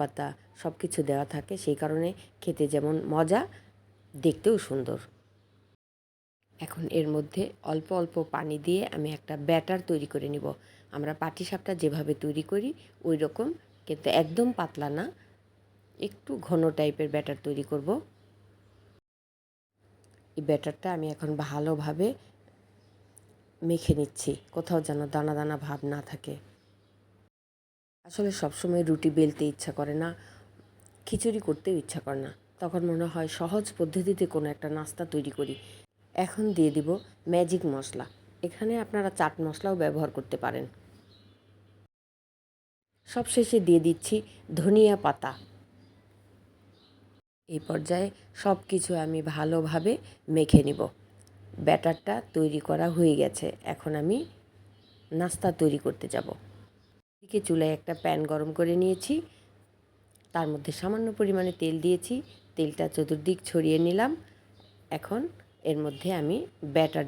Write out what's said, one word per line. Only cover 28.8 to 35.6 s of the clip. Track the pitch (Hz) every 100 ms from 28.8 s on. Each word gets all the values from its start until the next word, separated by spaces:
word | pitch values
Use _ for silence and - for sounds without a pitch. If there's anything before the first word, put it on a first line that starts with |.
| 160
রুটি | 160 160 151
বেলতে | 156 147 151
ইচ্ছা | 143 - 147
করে | 147 151
না, | 165 170 - - - - - _ - - -
খিচুড়ি | - 233 214 -
করতেও | 151 - 180
ইচ্ছা | - 156 -
করে | 135 135
না, | - _ _
তখন | 175 175 170
মনে | 165 170
হয় | 165 160 -
সহজ | 170 208 208 -
পদ্ধতিতে | 165 185 180 190 180
কোনো | 160 151
একটা | 147 151 156
নাস্তা | 151 - 165
তৈরি | 151 143 135
করি। | 139 135